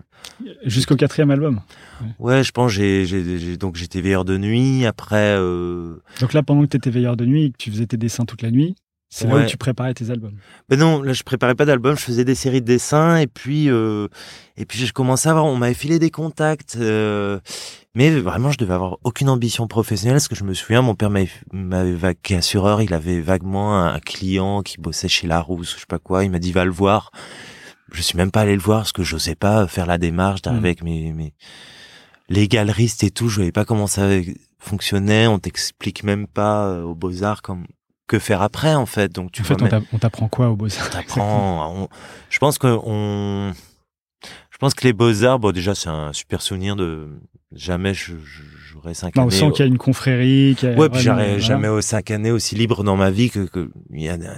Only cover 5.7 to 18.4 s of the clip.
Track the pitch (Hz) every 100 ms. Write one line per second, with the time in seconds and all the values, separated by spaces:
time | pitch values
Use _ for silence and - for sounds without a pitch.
5.7 | 87 85 80 _ - 123 156 147 143 147
6.7 | 135 131 120 123 120 120 147 151 - -
7.7 | 104 117 117 117 - 117 110 113 120 160
8.7 | 190 _ _ _ - 113 139 113 - -
9.7 | 117 127 123 113 120 110 104 - - -
10.7 | 135 160 156 139 127 - 127 123 127 147
11.7 | 131 120 147 - 120 123 131 135 131 117
12.7 | 123 - 151 160 165 139 - 127 147 147
13.7 | 120 110 104 101 - - - - - 107
14.7 | 107 123 - 127 131 156 160 151 127 120
15.7 | 123 139 165 160 160 160 - 156 156 -
16.7 | 117 113 110 107 104 101 98 - - -
17.7 | - _ 117 147 156 90 90